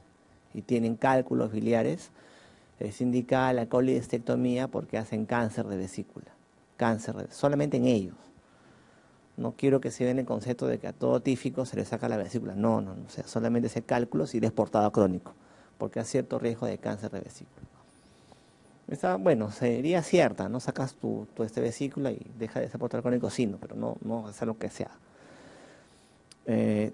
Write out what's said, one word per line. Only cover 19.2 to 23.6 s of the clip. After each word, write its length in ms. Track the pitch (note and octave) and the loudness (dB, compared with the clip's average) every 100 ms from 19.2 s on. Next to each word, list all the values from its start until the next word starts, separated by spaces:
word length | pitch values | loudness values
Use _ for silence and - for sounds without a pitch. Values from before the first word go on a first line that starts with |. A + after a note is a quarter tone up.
| F#3+ C3 G#2 | 4 4 2
sería 540 | - B2 A#2 D3 F3 | 0 0 2 2 0
cierta, 460 | - F3+ C3 G2 G2 | 4 6 4 2 -4
¿no? 100 | B2 | -4
Sacas 340 | - - C3 | -4 -4 -4
tu, 320 | - A2+ A2 G#2+ | -4 -4 -4 -6
tu 100 | - | -6
este 180 | A2 A#2+ | -4 0
vesícula 500 | A#2+ A#2 C#3 C#3 C3+ | -2 -2 -4 -2 -4
y 100 | A2 - A#2 | -4 -10 -8
deja 220 | A2+ B2+ | -6 -4
de 100 | B2 | -4
ser 80 | A#2 | -4
portal 240 | A#2+ A#2 | -4 -2
crónico 280 | B2 B2 G#2+ | 0 0 0
sino, 260 | - A2+ | 0 -2
pero 160 | F#2+ | -2